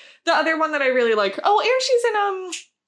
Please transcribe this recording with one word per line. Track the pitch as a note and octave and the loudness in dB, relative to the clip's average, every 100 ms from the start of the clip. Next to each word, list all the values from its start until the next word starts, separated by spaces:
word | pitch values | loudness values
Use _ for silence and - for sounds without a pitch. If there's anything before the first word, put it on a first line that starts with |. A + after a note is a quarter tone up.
| - _ E4 | -20 _ -2
the | |
other | D4+ D#4+ D#4+ | 0 0 0
one | D#4 | -2
that | D4 | 0
I | C4 | 0
really | B3+ A#3 | 2 2
like. | G#3+ G3 - | 2 0 -2
Oh, | G4 G#4 | 0 2
and | G#4+ C5 | 2 0
she's | C5 A#4+ A#4+ | 2 0 2
in, | G#4 | 0
um, | G4+ F#4+ F#4 - - _ | -2 -4 -10 -12 -14 _